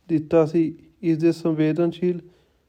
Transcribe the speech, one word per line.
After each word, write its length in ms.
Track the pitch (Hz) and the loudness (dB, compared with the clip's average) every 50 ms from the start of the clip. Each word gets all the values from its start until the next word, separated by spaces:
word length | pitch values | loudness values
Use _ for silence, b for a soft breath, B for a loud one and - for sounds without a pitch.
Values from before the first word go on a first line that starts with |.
| _ - | _ -4
ਦਿੱਤਾ 380 | 170 151 156 - 170 165 156 | -2 -2 -2 2 2 4 4
ਸੀ। 320 | 151 160 170 160 151 - - - - _ _ | 4 2 0 0 -2 -4 -10 -18 -20 _ _
ਇਸ 160 | - 165 160 151 | -2 -2 0 2
ਦੇ 140 | 165 170 | 2 0
ਸੰਵੇਦਨਸ਼ੀਲ 880 | 160 160 - 165 160 156 156 156 156 165 170 170 170 - 185 180 175 170 - b b b b b b b b | 0 0 -2 -2 0 0 0 0 0 0 -2 -2 -2 -2 -4 -4 -4 -4 -10 b b b b b b b b